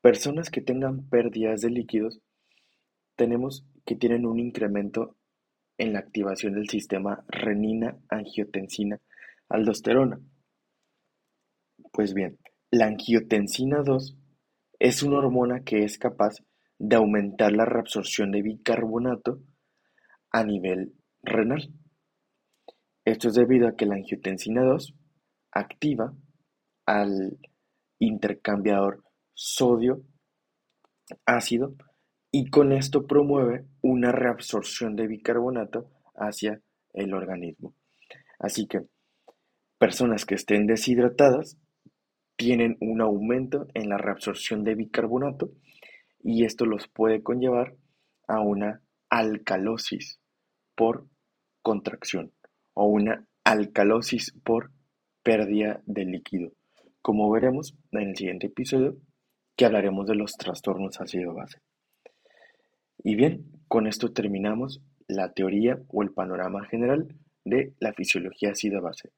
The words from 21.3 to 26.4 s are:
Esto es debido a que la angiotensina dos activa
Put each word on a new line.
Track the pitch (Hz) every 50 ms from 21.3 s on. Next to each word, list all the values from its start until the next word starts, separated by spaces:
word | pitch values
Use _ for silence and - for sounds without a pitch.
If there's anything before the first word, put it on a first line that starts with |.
| 107 113 107 113 131 156 156 - - - _ _ _ _ _ _ _ _ _ _ _ _ _ _ _ _ _ - - _ _ _ _ _ _
Esto | 113 113 110 - 120
es | 107
debido | 123 120 117 131 123 120 120
a | -
que | - 110 101
la | 101
angiotensina | 98 98 - 107 98 - 95 95 92 - - 110 123 127
dos | 131 131 160 - - - _ _ _ _ _ _ _ _ _ _ _
activa | - - 101 - - _ - 151 143 113 110 131 135 - - _ _ _